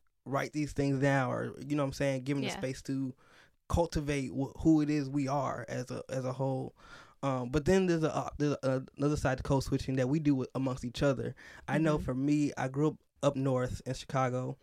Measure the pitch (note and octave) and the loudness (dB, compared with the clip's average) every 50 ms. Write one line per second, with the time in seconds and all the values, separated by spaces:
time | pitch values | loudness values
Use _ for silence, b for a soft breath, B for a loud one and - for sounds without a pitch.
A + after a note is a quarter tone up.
0 | _ _ _ _ - B2 C3 C3+ C#3 - - D3+ D3+ C#3 - - C#3 C#3 C#3 C3 | _ _ _ _ -8 -4 -2 -2 -2 -2 -2 -2 -4 -2 -2 0 0 2 2 4
1 | C#3 C#3 C#3 C#3 B2+ B2 A#2+ A2+ A#2+ A#2+ - - C3 C#3 D3 D3+ C#3 C3+ C#3 - | 4 4 4 4 2 0 -2 -2 -4 -6 -8 -10 -6 -4 -2 0 0 -2 -2 -2
2 | C#3+ C#3 C3+ C3 B2+ C3+ C#3+ C#3 C3+ G3 - - D3 C3 C3 - - - C3+ C3+ | -2 -2 -2 -2 -2 -2 -2 -2 -2 -4 -4 -4 -4 -6 -6 -6 -6 -4 -4 -2
3 | C3+ B2+ - b b b b b b b b _ _ - - E3+ E3+ E3 - D#3+ | -4 -4 -6 b b b b b b b b _ _ 0 2 2 2 2 0 -2
4 | D3 C#3+ D3 C#3 C3+ B2 - C3 C#3 C3 - - - D#3+ D#3+ D3+ D3+ D3 D3+ D3+ | -2 -2 -2 -2 -4 -4 -4 -4 -4 -4 -4 2 4 6 6 6 6 2 2 0
5 | C#3 C3+ C3+ D3 C#3 C3 C#3 D3 C3 - - C#3 - - B2+ B2+ B2+ - B2+ - | 0 -2 -2 -2 0 0 0 0 0 -2 -4 -4 -6 -6 -6 -6 -6 -6 -8 -8
6 | - - - C3 B2 B2+ B2+ C3 C3+ C3+ C3 C3 C3 - B B B B B B | -8 -6 -4 -4 -4 -4 -2 -2 -2 -2 -2 -2 -4 -6 B B B B B B
7 | B B B _ - C#3 C3 B2+ B2 A#2+ C3 D3+ C#3 D#3 F#3 F#3+ F#3+ F3+ E3+ E3 | B B B _ -2 -2 -2 -2 -2 0 0 2 4 4 6 6 6 4 4 2
8 | D#3 D3 - C#3+ C3+ - - - D3 D3 C#3 - - C3 C3 C3 C3 - - - | 2 0 0 -2 -4 -4 -2 0 0 0 2 0 0 0 0 0 -2 -6 -4 -2
9 | C#3 D3 D3+ C#3+ - C#3+ - - - - - - - - C#3+ C3+ - - C3 C3 | 0 0 2 2 0 0 0 0 0 0 2 2 2 0 -2 -2 0 0 0 0
10 | B2+ B2+ D3 E3 D3+ D3 C#3+ C3 B2 - - B2+ C3 C3 B2+ C3 - A#2+ - - | 2 2 2 2 4 4 2 2 0 -2 -2 -2 -2 -2 -2 -4 -6 -8 -2 0
11 | D3 C#3+ C3+ A#2+ A#2+ A#2+ B B B B B B B - C3+ D3+ D#3+ D#3 D3+ D3 | 2 2 2 0 -2 -6 B B B B B B B -2 0 2 4 4 2 2
12 | - C#3+ B2+ C3 C3+ D3 D3 D3+ D3 C3+ - - B2+ C3 C3+ C#3 D3+ D#3 - - | 0 -2 -2 0 2 2 2 2 2 0 0 -2 -4 -2 0 0 0 0 0 -4
13 | _ _ _ _ - C#3+ C3+ C3 C3+ C#3 C3 B2+ B2+ B2 - - - B2+ C3 - | _ _ _ _ 0 0 2 2 0 0 2 0 0 -2 -4 -6 -6 -6 -8 -8
14 | - - - C3+ C3 B2 B2 B2+ B2+ C3 C3 - | -6 -4 -2 0 0 0 -2 -2 -4 -6 -8 -10